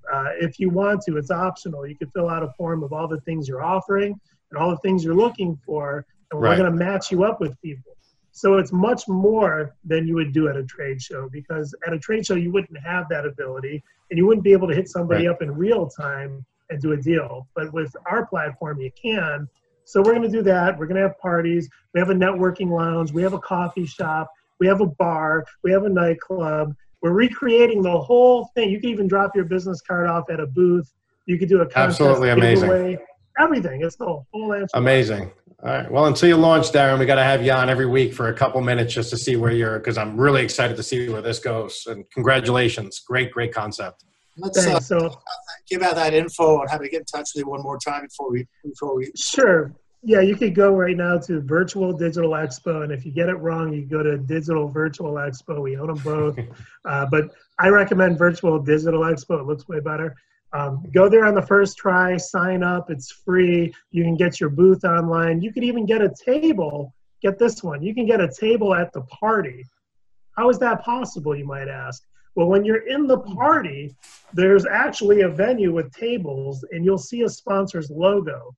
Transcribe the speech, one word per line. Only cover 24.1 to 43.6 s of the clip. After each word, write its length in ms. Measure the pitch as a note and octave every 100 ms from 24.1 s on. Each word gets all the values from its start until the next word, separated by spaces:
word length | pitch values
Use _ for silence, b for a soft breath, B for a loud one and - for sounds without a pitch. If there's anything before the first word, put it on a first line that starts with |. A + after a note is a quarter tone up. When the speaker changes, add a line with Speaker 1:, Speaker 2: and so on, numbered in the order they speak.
| D#3+ D#3 _ _ _
Speaker 1:
We 80 | F#3
have 120 | F#3+
a 40 | G3
bar. 580 | C#3 F3 D#3+ D#3 D#3 D#3 _
We 80 | F3
have 120 | F#3+
a 40 | G#3
nightclub. 880 | F#3 E3+ E3 - F#3+ D#3 D3+ D3+ D3 - _
We're 100 | E3+
recreating 680 | F#3 B3 - C4 A#3 A#3 G#3+
the 160 | F#3 E3+
whole 520 | C#3 A#3+ B3 B3 -
thing. 160 | - G#3+
You 100 | G#3
can 100 | A#3+
even 180 | G#3+ G3
drop 260 | G3 G3
your 120 | G3 E3
business 340 | F#3 F3+ E3+
card 260 | - F3+ F3
off 240 | E3+ E3
at 80 | D#3+
a 60 | D3
booth. 460 | C3 F3+ F3 - _ _ _ -
You 120 | F3
could 100 | F3
do 140 | F#3+
a 40 | E3+
contest 340 | C3 C3+ -
Speaker 2:
Absolutely 300 | D3 C3 B2+
amazing. 380 | A#2 A#2 - -
Speaker 1:
giveaway. 300 | F#3 F3+ F3+ - _ _ -
Everything. 420 | D#4 C#4 F3 C3+
It's 140 | E3 -
the 80 | G#3+ D3+ C3
whole 200 | G#3+ G#3+
answer. 160 | G3+ G3
Speaker 2:
Amazing. 560 | - B2 C3+ G#2+ G#2 F2+ - _ _
All 80 | B2
right. 180 | C3 B2
Well, 160 | C3+ D3+
until 220 | C3 F3
you 80 | E3
launch, 340 | E3 D#3+ -
Darren, 260 | D3 C3+ C3+
we 80 | C3
gotta 160 | C3+
have 200 | C3 C3+
you 80 | B2
on 160 | C3 B2+
every 160 | C3 C3
week 260 | C3 B2
for 160 | - A#2
a 40 |
couple 260 | A#2 C3+ C3
minutes 320 | B2 A#2+ A#2
just 180 | A#2+ A#2
to 60 | A#2
see 200 | - A#2+
where 160 | A#2
you're, 260 | A#2 A2+ A2
'cause 160 | A#2+ A2
I'm 240 | G#2+ G#2+
really 220 | C#3 C3+
excited 340 | A#2 - A#2+ A#2
to 60 |
see 260 | A2+ B2 B2
where 140 | A2
this 160 | A2+ A2+
goes. 460 | B2+ A2+ G#2 - -
And 160 | G#2 -
congratulations. 920 | - B2+ C3 A#2+ B2 A#2+ - G2+ - _
Great, 240 | B2 B2+
great 200 | - A#2
concept. 500 | A#2